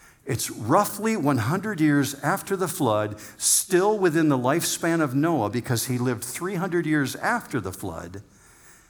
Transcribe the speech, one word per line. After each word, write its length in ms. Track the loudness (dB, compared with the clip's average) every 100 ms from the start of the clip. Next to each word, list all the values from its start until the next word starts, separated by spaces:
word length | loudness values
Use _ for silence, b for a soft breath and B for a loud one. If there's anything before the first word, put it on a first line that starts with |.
| b b -6
It's 240 | -6 -6
roughly 680 | -8 2 2 2 0 -2 0
one 180 | 2 2
hundred 440 | 0 -2 -2 2
years 340 | 4 4 2 -2
after 340 | -2 -2 -2 -2
the 120 | -2
flood, 480 | 0 2 2 0 -6 B B
still 640 | 0 0 2 4 4 4
within 320 | 2 4 4
the 80 | 4
lifespan 640 | 2 0 0 -2 0 0
of 120 | 2
Noah, 360 | 2 2 2 0
because 360 | -2 -2 -2 0
he 120 | -2
lived 260 | 0 -2
three 300 | -6 -8 -6
hundred 320 | -4 -2 -2 0
years 280 | 0 0 -2
after 440 | -2 -2 -2 -4
the 120 | -4
flood. 500 | -6 -8 -8 -10 -14 -18 b b b b b b